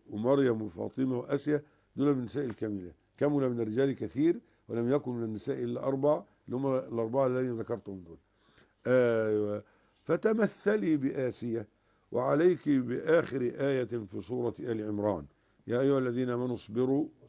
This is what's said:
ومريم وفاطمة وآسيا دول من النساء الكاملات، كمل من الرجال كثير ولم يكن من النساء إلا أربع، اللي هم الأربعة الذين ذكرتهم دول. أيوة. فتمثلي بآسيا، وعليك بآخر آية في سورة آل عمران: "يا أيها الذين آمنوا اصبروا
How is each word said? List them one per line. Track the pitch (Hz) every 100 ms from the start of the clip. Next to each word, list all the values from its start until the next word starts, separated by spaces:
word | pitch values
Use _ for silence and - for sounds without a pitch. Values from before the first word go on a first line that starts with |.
| -
ومريم | 104 113 139 135 113
وفاطمة | 107 87 107 - 131 123
وآسيا | 127 139 147 147 143 _ _ -
دول | 139
من | 135
النساء | 117 131 135
الكاملات، | 104 110 101 90 80 _ -
كمل | 143 147 131
من | 120
الرجال | 110 110 139 131
كثير | 107 120 156 202 - _ -
ولم | 113 117
يكن | 139 131
من | 120
النساء | 113 107 - 135
إلا | 120 120
أربع، | 135 135 143 156 - _ -
اللي | 120
هم | 135 131
الأربعة | 131 117 113 127 135
الذين | 127 127 117
ذكرتهم | 104 117 101 95 85
دول. | 82 _ _ _ _ _ _ -
أيوة. | 127 123 113 110 104 104 104 - _ _ _
فتمثلي | - 160 214 226 208 - - 214 190 156
بآسيا، | 135 - 131 - 120 113 104 _ _ _ -
وعليك | 113 131 143 175 165 -
بآخر | 139 123 123 - 165 - 135
آية | 123 - 139 135
في | 120 120 104 107
سورة | 92 123 120 -
آل | 123 113 107
عمران: | 104 104 92 71 _ _ _ -
"يا | 117
أيها | 135 139
الذين | 127 120 127
آمنوا | 120 127 113
اصبروا | - 110 127 135 156 -